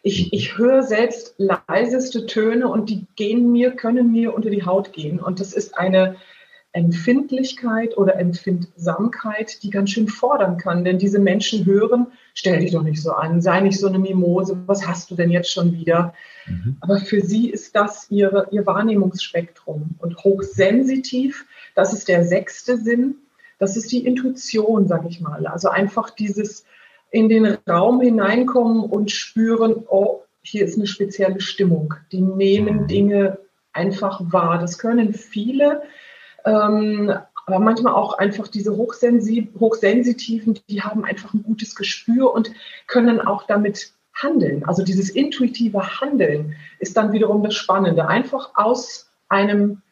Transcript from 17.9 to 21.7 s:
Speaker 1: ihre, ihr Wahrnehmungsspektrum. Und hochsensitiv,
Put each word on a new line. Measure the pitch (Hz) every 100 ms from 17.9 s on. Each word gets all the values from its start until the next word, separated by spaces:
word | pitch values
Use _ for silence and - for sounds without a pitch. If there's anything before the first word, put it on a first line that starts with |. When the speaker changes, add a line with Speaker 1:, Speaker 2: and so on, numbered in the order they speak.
| - -
Speaker 1:
ihre, | 202 196 196 190
ihr | 202
Wahrnehmungsspektrum. | 190 190 220 202 185 185 - 170 170 _ - 151 156 170
Und | 170 170
hochsensitiv, | 196 196 196 - 190 240 262 262 - 254 269 - - - -